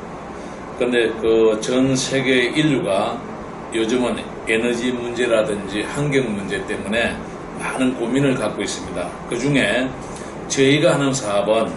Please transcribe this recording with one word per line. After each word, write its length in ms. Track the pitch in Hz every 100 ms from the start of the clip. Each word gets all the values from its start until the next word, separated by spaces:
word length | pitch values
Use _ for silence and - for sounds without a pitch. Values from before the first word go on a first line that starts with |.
| - - - - - - - -
근데 320 | 123 123 110 110
그 400 | 113 113 110 107
전 340 | - 127 135
세계 520 | 131 - 135 131 127 120
인류가 720 | 151 151 127 95 95 110 120 - - - - -
요즘은 440 | 113 110 123 120 - - - -
에너지 420 | 113 120 113 123
문제라든지 920 | 120 120 120 120 113 107 101 95 104
환경 520 | - - 147 135 117
문제 320 | 101 98 98 92
때문에 500 | 98 101 110 107 82 - - - -
많은 340 | - 131 127
고민을 400 | 120 113 131 139
갖고 260 | 123 104 -
있습니다. 480 | 95 - 87 90 87 - -
그중에 580 | 117 135 139 101 117 131 - - - - - -
저희가 460 | - 135 147 -
하는 200 | 139 139
사업은 580 | 127 104 101 101 110 101